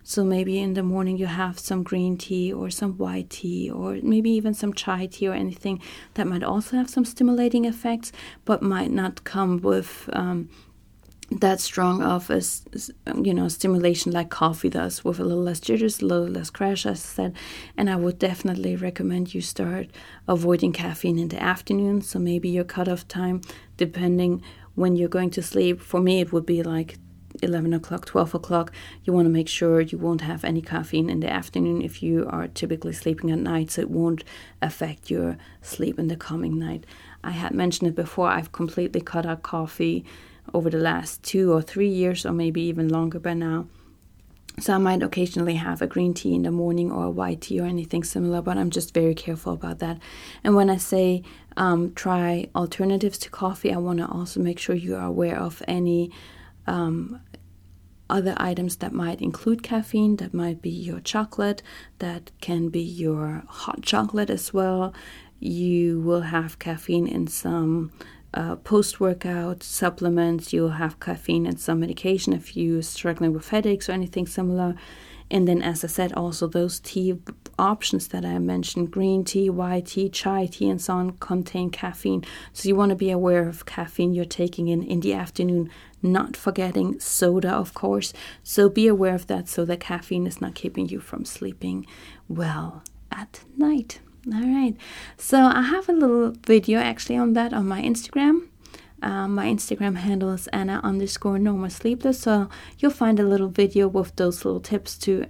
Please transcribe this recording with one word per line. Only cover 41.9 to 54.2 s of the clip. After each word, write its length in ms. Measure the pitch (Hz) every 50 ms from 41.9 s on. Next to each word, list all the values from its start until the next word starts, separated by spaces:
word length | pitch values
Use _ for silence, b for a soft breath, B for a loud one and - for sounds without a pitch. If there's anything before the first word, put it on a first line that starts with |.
| 190 185 180 180 180 175 -
or 80 | - 170
maybe 280 | 170 170 165 160 165
even 280 | 165 170 165 165 160 160
longer 300 | 160 165 165 165 165 170
by 140 | 160 175 170
now. 340 | 170 165 160 160 165 170 170 b b b b b b - - - - - - - - - - - -
So 140 | - - 196
I 60 | 190
might 240 | 190 185 185 185 -
occasionally 520 | - - 185 180 175 - 180 170 170 170
have 260 | 165 165 175 175 160
a 60 | 175
green 260 | 170 - 180 180 180 175
tea 200 | - - 185 -
in 80 | 175
the 100 | 175 170
morning 400 | 170 175 170 170 170 175 175 175
or 140 | - - 175
a 60 | -
white 300 | 170 180 185 180 170 160
tea 200 | - - 190 180
or 40 | 175
anything 380 | 175 175 175 165 165 - 170 165
similar, 380 | - - 190 180 175 170 170
but 160 | 165 180 180
I'm 140 | 196 190 175
just 220 | 165 175 165 - -
very 200 | 170 165 165 160
careful 400 | 160 - 170 165 156 - - 170
about 260 | 160 - 165 170 160
that. 200 | 175 165 170 165 B B B B B B B B B
And 120 | 208 202
when 140 | 202 196 196
I 80 | 190
say, 460 | 185 - - 196 190 185 185 180 180 180 B B B B B B
um, 380 | - 190 185 175 170 175 180 -
try 560 | - - 190 185 175 175 175 175 175 - - -
alternatives 680 | 180 175 175 - - 190 190 196 190 208 202 190 -
to 100 | - -
coffee, 420 | - - 196 185 185 - - 202
I 60 | 185
wanna 340 | 175 175 180 175 170 170 -
also 300 | - 175